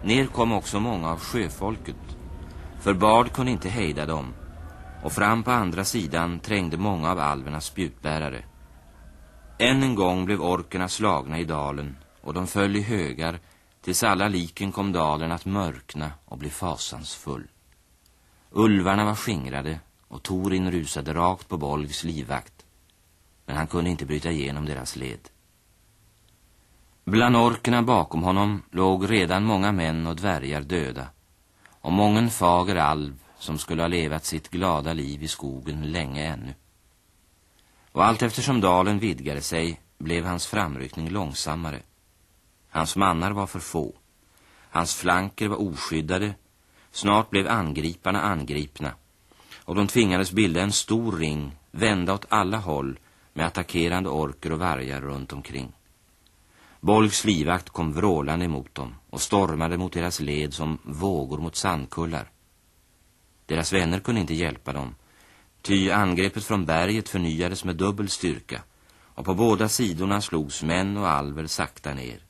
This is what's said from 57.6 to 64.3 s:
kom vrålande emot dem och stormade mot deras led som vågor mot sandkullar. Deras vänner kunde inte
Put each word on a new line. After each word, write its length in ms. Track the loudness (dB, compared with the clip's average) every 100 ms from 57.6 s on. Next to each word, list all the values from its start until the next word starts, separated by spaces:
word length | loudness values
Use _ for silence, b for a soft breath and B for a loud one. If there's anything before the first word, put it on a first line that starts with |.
| -2
kom 240 | -4 -2
vrålande 520 | 0 2 2 2 2 0
emot 300 | -2 -6 -10
dem 200 | -12 -12 _
och 120 | -6
stormade 560 | 2 4 4 2 0 -2
mot 160 | -2
deras 260 | -2 -4 -4
led 340 | -2 -2 -4
som 240 | -4 -4 -4
vågor 540 | -6 -4 0 0 -2 -6
mot 180 | -6 -2
sandkullar. 720 | 0 -2 -4 -4 -4 -4 -8 _ _ _ _ _ _ _ _ _ _ _ -4
Deras 280 | -2 0
vänner 260 | 2 2 0
kunde 220 | 0 -2
inte 120 | 0